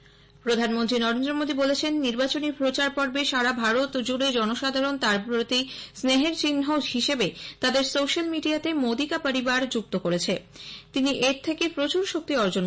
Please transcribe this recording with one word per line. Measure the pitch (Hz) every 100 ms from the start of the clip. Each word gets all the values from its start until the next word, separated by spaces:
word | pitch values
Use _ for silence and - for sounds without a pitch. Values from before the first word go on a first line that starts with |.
| - - - - 233
প্রধানমন্ত্রী | 226 233 226 226 247
নরেন্দ্র | 233 233 269 294
মোদী | 294 277
বলেছেন, | 277 277 311 302 262
নির্বাচনী | 233 262 294 294 277
প্রচার | 269 269 277 277
পর্বে | 269 269 277
সারা | 262 240 240
ভারত | 226 233 269 262 240
জুড়ে | 254 269 240
জনসাধারণ | 214 240 269 269 277 277
তার | 233 202 226
প্রতি | 233 233 254 262 - - -
স্নেহের | 262 262 311 320
চিহ্ন | 302 285 277 302 -
হিসেবে | 240 233 277 175 - - -
তাদের | 220 262 269
সোশ্যাল | 285 277 349 339
মিডিয়াতে | 320 311 302 320 311
মোদিকা | 240 233 294 330 294
পরিবার | 262 247 254 262
যুক্ত | 226 202 190 175
করেছে। | 175 - 185 - - - - -
তিনি | 277 269 240 254
এর | 269 -
থেকে | 311 330 277
প্রচুর | 294 359 381
শক্তি | 330 302 277
অর্জন | 196 190